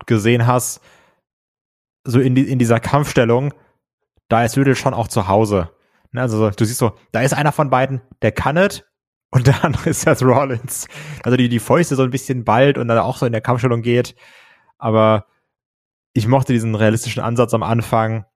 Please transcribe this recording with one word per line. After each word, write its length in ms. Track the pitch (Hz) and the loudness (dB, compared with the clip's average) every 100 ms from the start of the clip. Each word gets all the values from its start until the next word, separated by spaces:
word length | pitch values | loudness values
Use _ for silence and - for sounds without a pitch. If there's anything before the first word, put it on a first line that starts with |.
| - | -2
gesehen 400 | 113 107 120 120 | 0 2 2 2
hast, 360 | 123 - - _ _ _ _ _ _ _ _ _ _ _ _ | 0 -2 -12 _ _ _ _ _ _ _ _ _ _ _ _
so 160 | - 120 | -2 2
in 160 | 131 123 | 2 2
die, 120 | 131 | 0
in 120 | 131 | 0
dieser 200 | 117 113 | 2 0
Kampfstellung, 760 | - 143 143 139 117 120 143 - _ _ _ _ _ _ - | 0 -2 0 0 2 2 0 -8 _ _ _ _ _ _ -2
da 160 | 110 | 0
ist 120 | 117 135 | 0 2
Riddle 200 | 139 127 | 2 2
schon 180 | 135 | 0
auch 140 | 98 107 | -2 -4
zu 200 | 120 92 | -2 0
Hause. 440 | 98 110 98 82 _ _ _ _ | 2 2 0 -2 _ _ _ _
Ne, 60 | 120 | -6
also 180 | 127 110 | -4 0
so, 120 | 110 | 0
du 160 | 98 110 | 0 -4
siehst 140 | 123 | 0
so, 180 | 117 - _ | -4 -4 _
da 80 | 113 | -2
ist 120 | 135 | -2
einer 200 | 165 151 | 0 -2
von 160 | 151 143 | 0 0
beiden, 320 | 127 135 131 - - | 0 0 -4 -10 -4
der 120 | 113 | -4
kann 240 | - 139 156 | -2 -2 0
es, 260 | 196 - _ _ _ _ _ | -2 -2 _ _ _ _ _
und 180 | 131 123 | 0 2
der 160 | 131 | 2
<laughs> 0 | |
andere 280 | 170 117 - | 0 -2 -4
ist 100 | - | -2
Seth 200 | - 135 | 0 2
Rollins. 640 | 127 123 139 120 135 - - - 151 147 | 4 2 0 -6 -8 -12 -12 -16 -18 -10
Also 140 | - 123 | -2 0
die, 100 | 120 | 2
die 120 | 120 | -2
Fäuste 360 | - 139 170 135 | 0 0 2 0
so 80 | |
ein 60 | 131 | -2
bisschen 340 | 131 - 127 | -2 -6 -6
ballt 340 | 113 113 139 131 | 0 2 4 2
und 120 | 117 | 0
dann 80 | 117 | 0
auch 180 | 95 - | 0 -2
so 100 | 123 | -4
in 60 | |
der 80 | 110 | -4
Kampfstellung 420 | 117 123 127 117 | -2 0 0 -2
geht. 340 | 117 120 120 - - _ _ _ _ _ | 0 0 -2 -8 -20 _ _ _ _ _
Aber 500 | 113 110 110 107 - _ _ _ _ _ _ _ _ | 0 4 4 2 -2 _ _ _ _ _ _ _ _
ich 160 | - 107 | -4 2
mochte 240 | 135 131 | 0 2
diesen 240 | 120 113 107 | -2 -2 0
realistischen 480 | 107 113 117 120 | 0 0 -4 -6
Ansatz 300 | 113 120 117 | -4 0 0
am 100 | 110 | 0
Anfang. 640 | 98 117 - 113 110 110 - | 0 -2 0 -2 -2 -4 -10